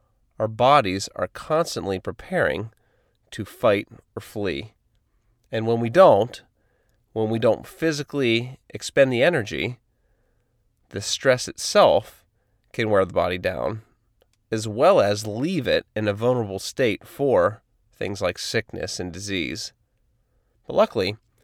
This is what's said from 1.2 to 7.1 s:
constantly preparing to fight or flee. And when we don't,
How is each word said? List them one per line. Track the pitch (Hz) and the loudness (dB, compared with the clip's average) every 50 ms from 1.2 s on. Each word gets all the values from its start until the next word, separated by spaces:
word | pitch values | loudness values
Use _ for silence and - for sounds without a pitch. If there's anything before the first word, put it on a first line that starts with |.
| - - | -6 -6
constantly | - - - - 156 160 165 - - 113 - 98 95 92 | -8 -14 -6 -2 -2 -2 -2 -2 -6 -8 -6 -4 -6 -4
preparing | - 98 - - - - 185 170 110 76 69 92 110 113 - _ _ _ _ _ _ _ _ _ _ _ | -6 -8 -10 -10 -10 -6 -2 0 0 0 0 -2 -6 -10 -14 _ _ _ _ _ _ _ _ _ _ _
to | - - 101 | -12 -12 -12
fight | - - - - 110 101 101 - - 107 - _ _ _ | -12 -8 0 2 2 2 2 -2 -8 -16 -20 _ _ _
or | 104 | -16
flee. | - - - 107 101 92 73 71 110 - _ _ _ _ _ _ _ _ _ _ _ _ _ _ _ _ | -16 -12 -8 -6 -4 -4 -4 -6 -8 -12 _ _ _ _ _ _ _ _ _ _ _ _ _ _ _ _
And | 117 113 110 | -6 -4 -2
when | 113 117 117 | 0 0 0
we | 117 113 | -2 2
don't, | 120 180 190 160 110 98 113 127 - - - _ _ _ _ _ _ _ _ _ _ _ _ _ | 6 6 8 8 8 6 2 0 -4 -14 -20 _ _ _ _ _ _ _ _ _ _ _ _ _